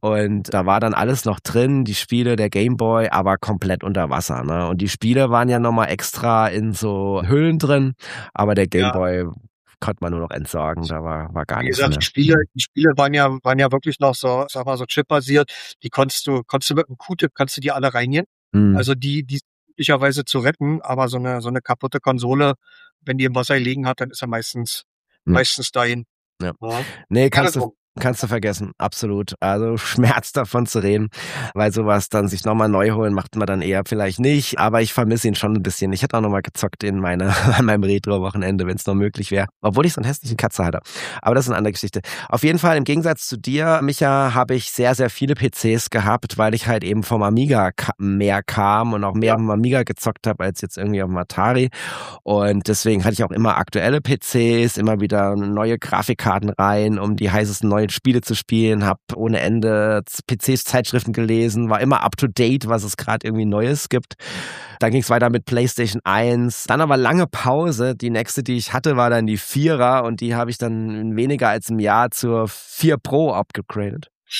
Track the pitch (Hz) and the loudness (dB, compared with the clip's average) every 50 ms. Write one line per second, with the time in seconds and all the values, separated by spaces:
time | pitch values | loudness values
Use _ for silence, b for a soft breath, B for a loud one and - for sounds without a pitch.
0 | - 107 107 107 104 104 104 104 92 - - 98 90 95 98 107 110 113 104 - | 0 0 0 2 2 0 0 -2 -2 -2 -2 0 2 4 4 4 4 2 0 2
1 | 98 120 135 123 - 113 98 - - - - 117 123 135 139 135 127 107 101 - | 2 0 0 0 0 -2 -4 -4 -4 -2 0 2 2 2 2 2 0 0 -2 -4
2 | - - 120 120 120 120 120 107 107 101 - 98 104 120 127 110 117 113 113 113 | -2 0 0 2 2 2 2 2 0 0 2 2 2 2 2 2 2 2 4 2
3 | 113 - - 95 95 98 95 - - - 107 87 - 95 92 - - 95 98 95 | 2 2 2 2 2 2 2 0 0 -2 -2 0 0 -2 -2 -2 -2 -2 0 0
4 | 85 73 65 76 - - 71 62 64 71 82 87 90 85 92 90 101 95 - - | 0 0 -2 -2 -2 -2 -4 -4 -2 -2 -2 -2 -2 -2 -2 -2 -2 -4 -4 -2
5 | - 110 123 135 135 120 120 120 120 123 123 120 117 117 117 113 107 71 85 107 | 0 2 4 4 4 4 4 4 4 4 2 2 2 2 2 2 2 0 0 -4
6 | - - - - 123 117 113 110 110 104 87 107 107 110 104 - 113 107 101 95 | -6 -8 -6 -2 0 2 4 4 2 2 0 -2 -2 -2 -4 -2 -2 -2 -2 -2
7 | 98 98 98 92 87 87 135 143 160 165 165 156 151 139 143 139 135 131 127 B | -2 -2 -2 -2 0 2 2 2 4 2 2 2 2 2 2 2 2 0 -2 B
8 | B B B B B B B - 104 104 104 98 95 92 - 90 98 123 127 92 | B B B B B B B 0 0 2 2 2 2 2 2 2 2 2 0 0
9 | 90 90 90 90 90 85 - - - - _ _ _ _ _ - - 110 104 - | 0 0 0 -2 -4 -4 -8 -12 -16 -20 _ _ _ _ _ -8 -6 -6 -4 -4
10 | 90 85 85 85 85 - - 69 78 - - 80 76 78 82 82 82 80 82 78 | -4 -6 -4 -4 -6 -6 -8 -8 -8 -6 -6 -4 -4 -4 -4 -4 -6 -6 -6 -6
11 | 80 82 80 78 78 82 85 85 73 - - - - - - - 139 143 147 147 | -6 -6 -6 -8 -8 -8 -8 -8 -6 -4 -4 -4 -4 -4 -2 0 0 0 0 -2
12 | - - - 139 143 156 160 156 147 - - 131 - - - 143 156 160 135 139 | -4 -4 0 0 2 4 4 4 2 0 -4 -8 -8 -6 -2 0 2 2 4 2
13 | 139 139 147 147 143 135 131 131 - 127 131 135 139 127 135 135 - 156 135 - | 2 2 2 2 2 2 0 -2 0 0 2 2 2 2 2 0 -2 -4 -2 0
14 | 143 135 123 - - 127 123 127 143 143 - 131 127 135 131 123 127 - - 151 | 2 0 2 0 -2 -2 0 -2 -2 -4 -6 -8 -6 -4 -4 -4 -4 -4 -2 -2
15 | 143 - 156 143 127 131 143 147 143 - B B B B B B - 123 - - | 0 0 0 0 2 2 4 2 2 2 B B B B B B -12 -4 0 0
16 | 135 135 - - - 143 135 127 117 - - 131 - - 143 156 160 - 127 - | 0 2 0 -4 -2 0 0 -2 -2 -2 -2 -2 -2 0 0 0 -2 -2 -4 -14
17 | - - 185 170 - 147 - - 139 135 - 143 131 147 139 139 131 135 123 120 | -10 -10 -4 -2 -2 -2 0 0 -4 -4 -4 -6 -4 -4 -2 0 0 0 0 0
18 | 120 123 143 160 190 - _ _ _ _ - 101 104 101 98 92 98 127 139 127 | 0 0 0 -2 -2 -4 _ _ _ _ 4 4 6 6 6 4 4 2 0 0
19 | 127 139 143 151 143 127 139 143 - _ _ _ _ _ _ - - - 147 127 | -2 -4 -4 -4 -4 -4 -6 -8 -8 _ _ _ _ _ _ -4 0 2 2 4
20 | 135 139 135 143 135 - - 135 117 139 160 - 143 143 160 156 - - 127 131 | 2 2 0 0 -4 -2 -2 0 0 0 0 0 0 -2 -2 -2 -4 -4 -2 -2
21 | 131 120 127 123 123 127 127 123 113 120 123 131 - - 120 - - 127 - 139 | -2 -2 -2 -4 -4 -4 -4 -4 -4 -4 -4 -4 -2 -4 -4 -4 -4 -6 -4 -4
22 | - 139 131 120 123 120 131 143 147 139 131 - b b b b b b b _ | -2 0 -2 0 0 0 2 2 2 2 0 -2 b b b b b b b _
23 | - - 131 131 131 127 123 127 123 - 143 135 123 123 131 139 131 127 127 - | -8 -6 -2 0 0 0 0 0 0 0 0 0 0 0 -2 -2 -2 -4 -4 -4
24 | 127 127 - - - 120 117 113 107 - - 123 117 - - - - _ _ _ | -6 -8 -8 -10 -8 -6 -6 -6 -6 -6 -6 -8 -6 -6 -8 -10 -12 _ _ _
25 | _ _ _ _ - - 90 127 127 - - - 127 - - 131 123 120 120 120 | _ _ _ _ 0 2 2 4 2 2 0 -4 -4 -4 -2 0 0 0 -2 -4
26 | 117 _ _ _ _ _ _ - 90 90 - - 113 113 113 120 139 B B B | -8 _ _ _ _ _ _ -8 -8 -8 -8 -8 -8 -6 -6 -6 -6 B B B
27 | B B - 120 131 139 - 139 135 135 - 135 123 110 - _ _ _ - - | B B 2 4 4 4 4 2 2 2 0 -2 -4 -4 -6 _ _ _ -8 -4
28 | - 127 123 - - 107 120 113 98 104 98 87 104 92 - - 90 98 - - | -2 -2 -2 -2 -4 -4 -2 -2 -2 -2 -4 -4 -6 -10 -6 -4 -6 -4 -4 -4
29 | - 104 101 101 101 - - - 92 95 98 104 113 113 117 110 - - - - | -4 -2 -2 -2 -4 -4 -6 -4 -2 0 0 0 0 0 -2 -2 -4 -2 2 2
30 | 123 117 117 110 - - - 143 120 - - 123 120 - - 113 95 101 104 107 | 4 4 4 0 -2 -4 -4 -4 -2 0 0 -2 0 0 0 0 2 2 2 2
31 | 110 107 B B B B B B 123 B B 101 107 107 90 117 107 104 104 101 | 0 -4 B B B B B B -8 B B 0 0 0 2 0 2 2 2 2
32 | - - - 107 101 98 98 92 - 110 107 113 110 107 104 95 101 110 104 110 | 0 0 0 0 0 0 -2 -2 -2 0 2 2 2 4 4 4 4 2 2 2
33 | 110 104 101 95 92 - - 107 104 92 98 95 82 92 95 98 95 - 113 107 | 0 0 0 -2 -4 -4 -4 -4 -2 -2 -2 -2 0 0 0 -2 -2 -2 -2 -2
34 | 101 95 90 - 123 139 147 147 127 - - - 95 110 110 117 113 110 - 127 | -2 -2 0 0 2 2 2 2 0 0 0 2 2 4 4 2 2 2 2 2
35 | 117 110 117 113 - 113 101 - - 107 107 107 90 95 - - 98 95 95 90 | 2 2 2 2 2 0 0 0 0 0 0 0 0 -2 -4 -2 -2 -2 -2 -2
36 | - - - 117 110 104 98 98 92 - - - - 101 - - 104 101 95 95 | -2 -2 0 0 0 0 0 -2 -4 -6 -6 -4 -4 -4 -4 -4 -6 -4 -2 -2
37 | 95 90 90 90 92 98 92 - 98 123 117 - 127 107 107 101 98 95 101 101 | -2 -2 -2 0 0 0 0 2 2 2 4 4 4 2 2 2 2 2 0 0
38 | - 104 101 95 92 98 98 101 92 95 98 95 90 90 95 95 - - 98 98 | 0 0 -2 0 -2 -2 -4 -4 -2 -2 0 0 -2 -2 -4 -4 -2 -2 0 2
39 | 101 104 - - 101 - 101 98 98 - _ _ - 107 95 131 156 175 - - | 0 0 -2 -4 -6 -2 -2 -2 -2 -2 _ _ -2 0 2 4 2 2 2 0
40 | 110 127 143 - - 117 113 - - 92 - - 92 85 82 90 - B B B | -2 -4 -4 -4 -6 -6 -4 -2 -2 -2 0 0 -2 -2 -2 -4 -8 B B B
41 | B B B B B 107 120 131 127 123 110 80 107 107 98 - - 98 - 101 | B B B B B 2 2 2 2 0 0 0 0 -2 -2 -4 -6 -6 -6 -6
42 | - B B B B B - 117 - 156 165 170 170 175 160 147 139 143 147 165 | -8 B B B B B -2 0 2 2 2 2 2 2 2 2 2 0 0 0
43 | 160 165 156 - - - 127 107 - 127 135 147 156 165 160 160 139 139 139 - | 0 0 -2 -2 -6 -8 -8 -8 -6 -4 -2 0 2 2 2 2 2 0 0 2
44 | 151 139 139 139 139 127 113 127 127 127 127 127 - - - - 123 123 127 - | 2 2 4 2 2 2 2 2 2 2 0 -2 -2 -4 -2 0 2 2 2 2
45 | 131 117 - - 135 135 147 - - 120 - - - 113 110 117 - - - 113 | 0 0 0 -2 -2 -2 0 0 0 -2 -2 0 0 2 2 2 0 -2 -2 0
46 | 98 107 113 - - - - - 110 110 110 113 - 120 117 110 85 90 104 110 | 2 2 0 0 -2 -4 -2 0 2 2 2 0 0 0 0 0 0 -2 -2 -2
47 | 101 - 117 110 101 101 110 117 135 147 135 110 95 92 - - - - - - | 0 0 0 2 2 2 2 2 4 4 4 2 2 0 0 -4 -6 -6 -4 -2
48 | 101 98 98 101 101 101 98 101 - - - 113 98 101 104 107 117 117 110 101 | -2 0 0 2 2 2 0 0 -2 -4 -2 2 2 4 4 4 2 0 -2 -2
49 | 101 98 95 107 110 110 110 113 113 107 104 107 117 123 131 131 117 - 107 - | -2 -2 0 2 2 2 2 2 2 2 2 2 2 2 2 2 0 -2 -4 -4
50 | - 117 107 - - 113 104 - 92 98 92 - - 90 - 95 95 101 104 98 | -2 -4 -2 -2 -2 -4 -2 -2 -2 -4 -4 -6 -8 -10 -8 -6 -4 -2 -2 -2
51 | 95 92 92 87 87 - - - 101 113 127 127 127 123 B B B B B B | -2 -2 -2 -4 -4 -4 -2 0 2 2 4 2 2 0 B B B B B B
52 | B B B B B - 104 101 101 104 101 101 - - 104 - - 110 107 98 | B B B B B 0 2 2 2 2 2 0 0 0 0 0 2 2 2 2
53 | 92 110 104 113 113 - - 104 113 110 90 - - - - 104 87 117 139 151 | 2 0 0 0 -2 -2 0 0 2 2 2 2 0 -2 -2 0 0 2 0 0
54 | - - 139 - - - - 123 117 117 117 117 117 113 - - 104 110 110 98 | 0 0 -2 -2 -2 -2 0 2 4 4 4 4 2 2 0 0 0 0 2 0
55 | 104 101 104 104 98 98 101 101 101 101 104 104 107 113 117 - - - - 95 | 0 0 0 2 0 0 0 -2 -2 -2 0 0 0 0 0 -2 -4 -2 -2 0
56 | - - 120 - - 113 95 98 101 104 - - 98 101 104 104 104 107 107 98 | 0 0 -2 0 0 0 0 0 0 -2 0 2 2 4 4 2 2 2 0 0
57 | 101 104 107 - 107 98 90 107 110 104 98 - 113 104 101 104 107 101 - - | 0 -2 -2 0 0 2 2 2 2 0 -2 -2 0 2 2 2 0 0 -2 -2
58 | - 135 120 123 - - 113 - - - 113 113 113 110 110 107 101 95 92 - | 2 2 2 2 2 -2 -4 -4 -4 -2 0 2 2 2 2 2 2 0 0 -2
59 | _ - 113 95 110 113 113 82 64 92 113 117 107 113 107 107 107 110 107 104 | _ -10 -6 -2 0 0 0 2 2 0 0 2 2 2 2 2 2 2 0 0
60 | - - - - - - 123 104 - - 139 - - - - 127 117 - - 127 | -2 -6 -10 -10 -6 -6 -6 -2 0 0 0 0 0 0 0 0 0 0 -2 -2
61 | - 120 107 117 113 110 113 113 117 117 104 113 117 110 107 104 127 135 139 - | -2 -2 -2 -2 0 2 2 2 2 2 0 0 0 0 0 2 2 2 2 2
62 | - 117 - - 143 120 98 - 120 117 131 131 - 107 117 110 98 104 - - | 2 0 0 0 -2 0 2 2 2 2 2 0 0 -2 -2 -2 -2 -4 -8 -6
63 | - 107 107 110 - 113 110 110 110 107 104 104 113 127 147 147 - - - 123 | -4 -4 -4 -2 -2 -2 -2 0 0 0 0 0 0 0 -2 -2 -2 -2 -2 -2
64 | - - - B B B B B B B B B B B B B - 113 117 135 | -2 -4 -16 B B B B B B B B B B B B B 0 0 2 2
65 | 117 - 117 120 120 120 117 120 - - 123 120 123 123 - - 120 104 104 123 | 2 2 2 4 4 2 2 0 -2 -2 0 0 0 0 0 -2 -2 -2 -2 -2
66 | - 92 98 107 117 120 120 120 120 123 - - - - 120 143 160 147 139 131 | 0 0 2 2 2 2 2 2 0 0 -2 -4 -2 0 0 2 2 2 2 2
67 | 123 120 160 180 175 - - - - 127 131 151 170 170 143 110 120 131 123 - | 4 4 4 2 2 0 -2 -2 0 0 2 2 0 0 0 0 -2 -2 -2 -2
68 | 120 120 117 110 117 - - 143 123 120 123 120 110 - - 127 120 156 139 123 | -2 -2 -2 -2 -2 -4 -4 -6 -4 -2 -2 -4 -2 -4 -4 -2 0 2 2 4
69 | 120 120 117 117 113 107 107 101 - - - 135 147 165 160 127 123 123 131 131 | 4 4 4 2 2 2 0 -2 -4 -4 -2 2 2 2 4 4 4 4 4 2
70 | 120 117 117 - 120 117 120 120 120 117 113 - 120 117 113 110 110 110 107 110 | 2 0 -4 -4 -4 -2 -2 -2 -2 -2 -4 -4 -4 -4 -2 -4 -4 -4 -4 -4
71 | 110 110 107 113 120 135 143 139 123 110 104 110 - - 113 110 104 101 104 113 | -4 -4 -2 0 0 0 0 2 2 2 2 0 -2 -2 -2 0 2 4 4 4
72 | 123 117 - - - 120 117 113 110 101 - - - - - - - 165 151 120 | 2 2 0 -2 -2 0 0 0 0 -2 -4 -10 -18 -16 -6 0 2 2 2 0
73 | - - 131 147 160 147 101 95 101 - - - 98 - - 107 101 101 - - | 0 0 0 2 2 2 0 -2 -4 -4 -6 -12 -10 -8 -6 -6 -6 -6 -6 -10
74 | - _ _ _ _ B B | -14 _ _ _ _ B B